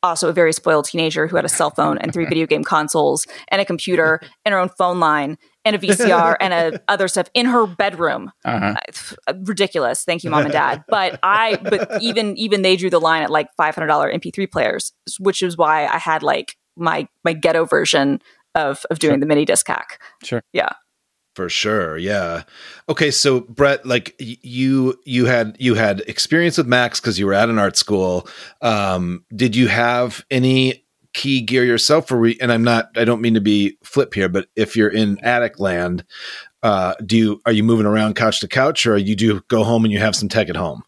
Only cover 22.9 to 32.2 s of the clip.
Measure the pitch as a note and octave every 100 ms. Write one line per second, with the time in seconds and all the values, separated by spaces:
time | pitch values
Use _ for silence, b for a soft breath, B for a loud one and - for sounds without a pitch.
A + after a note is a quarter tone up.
22.9 | D3 D3+ - C#3+ B2+ A#2 A#2 C#3 C#3 C3
23.9 | B2 - _ B2 B2 B2 B2 C3 C3+ B2+
24.9 | B2+ - B2 B2+ B2 A2 G#2+ B2 A2+ A2+
25.9 | G2 - G#2+ - D#3+ E3+ D#3+ C3 B2 A#2+
26.9 | - - F#2+ G2 G2 A2+ A2+ G2 - -
27.9 | G2+ F#2 F2+ - B B B A#2+ G#2+ G2+
28.9 | F#2 F2+ F2+ _ A2 B2 A2 B2 A#2 A#2+
29.9 | B2 B2 - - C3+ B2+ C3 C3 - _
30.9 | _ _ - C#3+ C3+ A2 B2+ B2 A#2 -
31.9 | D3+ D3+ B2+